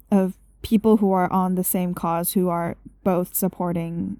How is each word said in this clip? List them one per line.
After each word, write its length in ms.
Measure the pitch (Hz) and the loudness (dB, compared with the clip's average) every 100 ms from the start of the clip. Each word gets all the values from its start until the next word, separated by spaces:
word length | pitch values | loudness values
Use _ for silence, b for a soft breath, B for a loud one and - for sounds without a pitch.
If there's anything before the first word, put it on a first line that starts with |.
| - | 0
of 240 | 202 190 - _ _ | 2 2 -4 _ _
people 380 | - 220 220 220 | 0 2 4 4
who 120 | 196 | 4
are 200 | 190 180 | 2 2
on 220 | 190 185 | 0 0
the 100 | 185 | 0
same 300 | 185 190 180 | -2 -2 -2
cause, 380 | 180 170 170 175 | -4 -4 -2 -2
who 180 | 196 180 | 0 0
are 260 | 170 170 - - - | 0 -4 -8 -14 -6
both 320 | - 180 180 | -2 0 -2
supporting 840 | - 185 - 175 170 165 170 190 - | -2 -4 -2 -4 -4 -4 -6 -6 -8